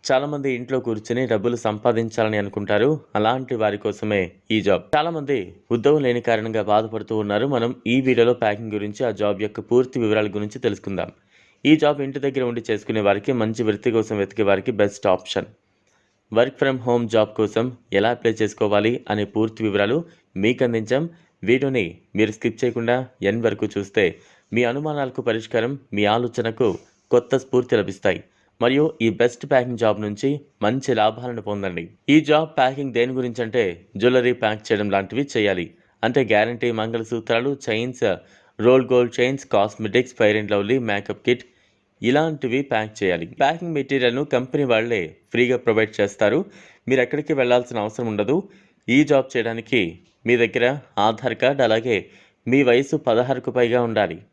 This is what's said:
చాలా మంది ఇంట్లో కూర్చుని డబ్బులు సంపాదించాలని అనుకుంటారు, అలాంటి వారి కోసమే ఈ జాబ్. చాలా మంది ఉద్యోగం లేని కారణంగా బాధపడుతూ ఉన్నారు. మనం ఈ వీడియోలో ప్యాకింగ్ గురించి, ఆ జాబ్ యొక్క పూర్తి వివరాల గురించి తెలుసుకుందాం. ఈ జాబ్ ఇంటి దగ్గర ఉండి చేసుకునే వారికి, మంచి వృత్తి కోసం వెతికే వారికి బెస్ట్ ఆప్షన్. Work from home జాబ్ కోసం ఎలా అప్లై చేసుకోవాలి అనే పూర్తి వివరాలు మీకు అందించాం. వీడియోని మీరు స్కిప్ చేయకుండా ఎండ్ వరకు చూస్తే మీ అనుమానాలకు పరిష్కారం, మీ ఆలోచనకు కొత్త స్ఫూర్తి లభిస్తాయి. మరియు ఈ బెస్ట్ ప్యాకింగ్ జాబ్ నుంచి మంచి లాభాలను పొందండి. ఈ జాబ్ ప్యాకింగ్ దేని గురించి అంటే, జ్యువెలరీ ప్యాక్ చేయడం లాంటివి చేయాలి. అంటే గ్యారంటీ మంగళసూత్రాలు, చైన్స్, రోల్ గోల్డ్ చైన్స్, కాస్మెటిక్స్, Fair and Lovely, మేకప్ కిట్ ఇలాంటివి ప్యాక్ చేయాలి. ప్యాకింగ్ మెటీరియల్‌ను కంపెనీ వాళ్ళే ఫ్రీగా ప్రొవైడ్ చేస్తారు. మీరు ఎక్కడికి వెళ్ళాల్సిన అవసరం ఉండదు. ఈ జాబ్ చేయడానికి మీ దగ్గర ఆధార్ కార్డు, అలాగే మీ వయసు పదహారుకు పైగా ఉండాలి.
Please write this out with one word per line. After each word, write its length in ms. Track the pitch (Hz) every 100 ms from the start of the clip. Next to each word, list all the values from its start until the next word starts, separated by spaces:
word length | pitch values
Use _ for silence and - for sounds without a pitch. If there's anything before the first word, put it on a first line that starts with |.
| -
చాలా 180 | 131 143
మంది 160 | 147 139 123
ఇంట్లో 220 | 123 131 120
కూర్చుని 360 | 110 - 120 127
డబ్బులు 260 | 110 117 120
సంపాదించాలని 760 | 110 107 123 113 113 - 110 107
అనుకుంటారు, 480 | 101 101 101 104 131 156 - 107
అలాంటి 360 | 107 131 131 120
వారి 160 | 107 104
కోసమే 340 | 107 101 107 101 87 - _
ఈ 20 | 110 95
జాబ్. 160 | 90 -
చాలా 160 | 151 165
మంది 240 | 160 143 135 92 - _
ఉద్యోగం 280 | 120 139 151 131
లేని 160 | 120 117
కారణంగా 360 | 113 110 110 104
బాధపడుతూ 440 | 104 110 110 104 110
ఉన్నారు. 240 | 104 104 135
మనం 160 | 131 117 - -
ఈ 20 | 127 131
వీడియోలో 280 | 117 117 120
ప్యాకింగ్ 320 | 110 107 113
గురించి, 260 | 104 104 104 127
ఆ 20 | 101
జాబ్ 180 | 104 98
యొక్క 200 | 104 110 101
పూర్తి 320 | 120 127 127
వివరాల 280 | 110 107 107
గురించి 260 | 101 104 - 117
తెలుసుకుందాం. 460 | 101 - 92 85 _ _ _ _ _
ఈ 80 | 143 156
జాబ్ 180 | 147 143 139
ఇంటి 160 | 143 139
దగ్గర 160 | 131 123
ఉండి 140 | 120 113
చేసుకునే 360 | 107 - 110 101
వారికి, 280 | 101 104 127
మంచి 220 | 110 113 110
వృత్తి 240 | 101 127 113
కోసం 220 | 107 107
వెతికే 240 | 98 - 101
వారికి 240 | 98 98 104
బెస్ట్ 260 | 101 - 101
ఆప్షన్. 340 | 92 - 95 - _ _ _ _ _ _ _ _
Work 220 | 107 127 -
from 140 | 139 131 120
home 200 | 120 117 113
జాబ్ 160 | 107 -
కోసం 320 | 104 113 123 123 _ 98
ఎలా 120 | 107 120
అప్లై 180 | 117 107
చేసుకోవాలి 500 | 107 - 107 104 107 123 -
అనే 120 | 107 101 107
పూర్తి 240 | 110 110 107
వివరాలు 300 | 101 101 147 170 _ _ 95
మీకు 200 | 107 127 127
అందించాం. 380 | 113 107 131 165 - _ _
వీడియోని 440 | 92 127 139 131 90 - _ 104
మీరు 160 | 107 110
స్కిప్ 220 | 120 110
చేయకుండా 340 | 123 120 117 123 127 _ 98
ఎండ్ 140 | 113 113
వరకు 200 | 101 107 104
చూస్తే 280 | 95 - 90 - _ _ _
మీ 120 | 110 120
అనుమానాలకు 460 | 131 156 147 131 127 117
పరిష్కారం, 440 | 113 113 117 117 139 _ 101
మీ 80 | 104 113
ఆలోచనకు 540 | 123 120 113 110 117 - _ _ _
కొత్త 260 | 123 - 135
స్ఫూర్తి 320 | - 127 123 117
లభిస్తాయి. 400 | 95 95 104 90 - _ _ _
మరియు 220 | 120 139 156 -
ఈ 20 | 113 98
బెస్ట్ 240 | 120 - 143
ప్యాకింగ్ 280 | 135 123 117
జాబ్ 180 | 110 107
నుంచి 240 | 107 104 135 147 - _
మంచి 260 | 107 131 139 113
లాభాలను 440 | 107 113 123 117 104
పొందండి. 360 | 104 95 87 85 _ -
ఈ 20 | 151 143
జాబ్ 220 | 151 156 156
ప్యాకింగ్ 360 | 127 135 139 117
దేని 160 | 123 131
గురించి 240 | 123 117
అంటే, 180 | 113 120 98 87 _ 98
జ్యువెలరీ 320 | 117 127 123 123
ప్యాక్ 200 | 110 107 -
చేయడం 220 | 107 104
లాంటివి 300 | 98 95 110 139
చేయాలి. 320 | 117 104 92 85 _ _ _
అంటే 200 | 113 123 113
గ్యారంటీ 380 | 104 113 120 120 110
మంగళసూత్రాలు, 680 | 110 117 110 117 113 117 131 139 -
చైన్స్, 380 | 110 123 123 110 87 _ _ _ -
రోల్ 280 | 110 131 120
గోల్డ్ 220 | 123 120 123
చైన్స్, 300 | 123 135 -
కాస్మెటిక్స్, 640 | 107 107 - 110 113 123 -
Fair 160 | 107 107
and 120 | 101
Lovely, 240 | 101 101 131 117
మేకప్ 340 | 101 101 - -
కిట్ 180 | 123 - _ _ _ _ _
ఇలాంటివి 600 | 113 143 160 151 127 131 139
ప్యాక్ 240 | 110 110 110
చేయాలి. 280 | 98 85 85 -
ప్యాకింగ్ 340 | 139 165 175 151
మెటీరియల్‌ను 460 | 139 135 123 123 147 123
కంపెనీ 300 | 127 147 135
వాళ్ళే 300 | 113 117 113 80 - _
ఫ్రీగా 260 | 117 120 123 -
ప్రొవైడ్ 280 | 110 107 -
చేస్తారు. 400 | 101 - 104 135 202 - - _ -
మీరు 140 | 131 123
ఎక్కడికి 280 | 151 147 143
వెళ్ళాల్సిన 360 | 123 123 123 117
అవసరం 240 | 104 - 117
ఉండదు. 260 | 104 104 165 - _ _ _ -
ఈ 120 | 127 147
జాబ్ 180 | 139 131
చేయడానికి 480 | 123 113 113 110 123 85 85 _ _ 113
మీ 100 | 120
దగ్గర 200 | 117 - 120 143 - - 107
ఆధార్ 300 | 110 127 113
కార్డు, 200 | 123 139 120
అలాగే 300 | 110 120 101 - - _ _ -
మీ 140 | 135 127
వయసు 260 | 120 139 151 131
పదహారుకు 420 | 113 123 127 127 123
పైగా 220 | 120 123 117
ఉండాలి. 300 | 110 95 82 _